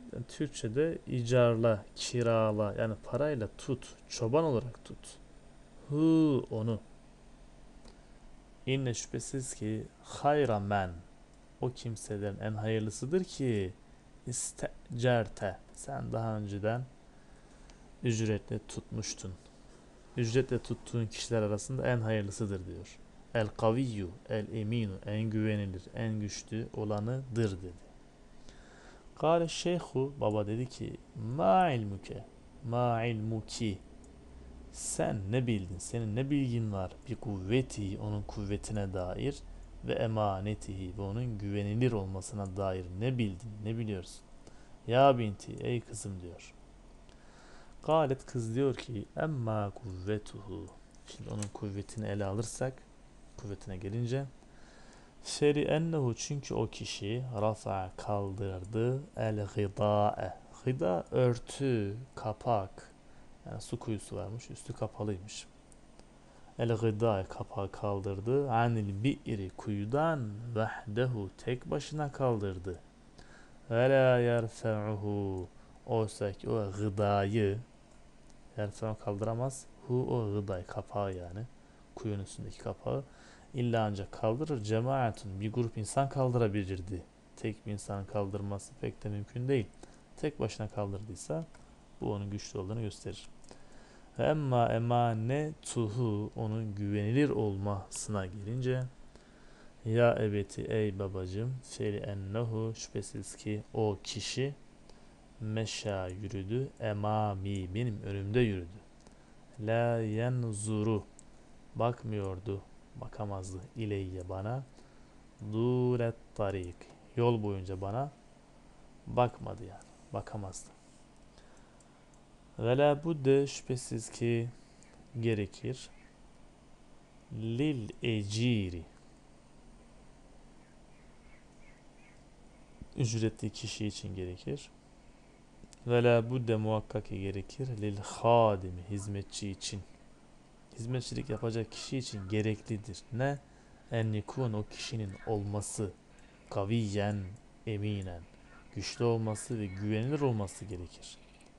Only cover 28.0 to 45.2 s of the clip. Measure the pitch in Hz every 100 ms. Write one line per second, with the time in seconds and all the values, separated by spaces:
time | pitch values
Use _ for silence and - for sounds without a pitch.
28 | - - - - - - - - - -
29 | - - 156 170 165 - 175 175 - 131
30 | 139 143 107 107 104 113 127 - 113 -
31 | - 120 110 143 185 185 175 120 104 95
32 | - - - - - - 120 120 123 113
33 | 117 110 110 110 - - 110 95 - -
34 | - - - - - - - - - -
35 | 165 110 95 123 120 104 90 90 - 117
36 | 110 110 135 143 131 117 110 98 90 -
37 | - 107 110 98 95 131 131 - 98 107
38 | 107 104 101 110 98 101 - 107 98 92
39 | 90 92 127 - - - - - 120 -
40 | 117 110 104 95 104 104 - 95 92 98
41 | 98 110 123 104 101 101 101 110 127 110
42 | 95 95 - 104 95 92 98 92 90 90
43 | 123 123 107 90 110 104 107 113 110 95
44 | 85 - - - - - - - - 123
45 | 139 120